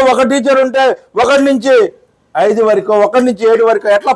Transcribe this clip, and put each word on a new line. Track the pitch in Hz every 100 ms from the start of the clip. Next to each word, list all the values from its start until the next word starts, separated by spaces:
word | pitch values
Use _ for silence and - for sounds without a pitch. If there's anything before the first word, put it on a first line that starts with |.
| 262
ఒక | 240
టీచర్ | 254 277 254 262 262
ఉంటే | 262 262 190 _ 196
ఒకటి | 247 277 277
నుంచి | 269 254 254 196 - _ _ _ 151
ఐదు | 202 214
వరకు, | 214 202 190 208 208
ఒకటి | 247 254
నుంచి | 202 220
ఏడు | 233 226
వరకు | 214 214 202
ఎట్లా | 202